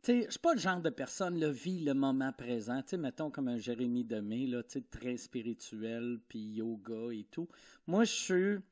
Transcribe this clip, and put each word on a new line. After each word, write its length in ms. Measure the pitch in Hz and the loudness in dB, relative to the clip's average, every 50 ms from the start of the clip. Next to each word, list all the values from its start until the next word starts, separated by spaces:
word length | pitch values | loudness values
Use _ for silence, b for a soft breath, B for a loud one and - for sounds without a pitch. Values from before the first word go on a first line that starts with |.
| - | 6
tu 80 | - | 6
sais, 140 | 247 247 220 | 4 4 4
je 60 | - | 0
suis 80 | - - | -4 2
pas 140 | - 339 330 | 4 4 4
le 60 | 226 | 6
genre 220 | 143 190 185 180 | 4 2 0 2
de 80 | 165 160 | 2 0
personne, 500 | 160 - 135 - - - 196 175 175 170 | 0 0 -6 -6 -2 -2 0 0 2 2
le 100 | 160 151 | 2 2
vit 300 | 143 120 - 175 185 180 | 2 0 -2 -2 -2 0
le 140 | 160 143 135 | 2 2 4
moment 400 | 135 139 139 131 131 131 135 127 | 4 4 4 4 2 0 -2 -2
présent. 480 | - 127 120 123 117 104 110 123 135 | -4 -4 -2 -2 -2 0 -2 -2 -2
Tu 80 | 127 - | -2 -2
sais, 80 | - | -4
mettons 340 | 180 156 131 - - 160 151 | -2 -2 -4 -2 -2 -4 -4
comme 160 | 127 - 139 | -2 -2 -2
un 120 | 123 120 117 | 0 0 -2
Jérémy 440 | 104 123 120 113 127 120 120 123 120 | -2 -2 -2 0 0 0 0 0 0
Demé, 420 | 113 117 110 104 104 107 120 135 | 0 -2 -2 -2 -2 -2 0 0
là, 160 | 131 123 120 117 | 0 -2 -2 -4
tu 160 | - - 139 | -4 -6 -8
sais, 20 | |
très 340 | 120 _ - - 120 123 123 | -6 _ -12 -8 -4 -4 -4
spirituel, 1040 | 120 - - - 127 110 120 113 - - - - 107 107 113 113 117 120 120 120 113 113 | -4 -6 -6 -6 -6 -4 -4 -6 -6 -8 -12 -8 -6 -4 -4 -4 -2 -2 -4 -4 -6 -8
puis 280 | _ - 113 110 107 107 | _ -10 -8 -8 -6 -4
yoga 580 | 110 110 113 117 107 95 110 113 110 113 120 117 | -2 -2 -2 -4 -6 -6 -8 -6 -4 -4 -4 -6
et 100 | 107 104 _ | -6 -8 _
tout. 160 | - - 170 175 B B B B B B B | -6 -6 -6 -6 B B B B B B B
Moi, 160 | - 170 202 233 | 0 4 4 6
je 80 | 208 | 4
suis 480 | - - - - 185 180 185 196 208 196 196 _ | 4 -2 0 2 4 4 4 4 2 0 -4 _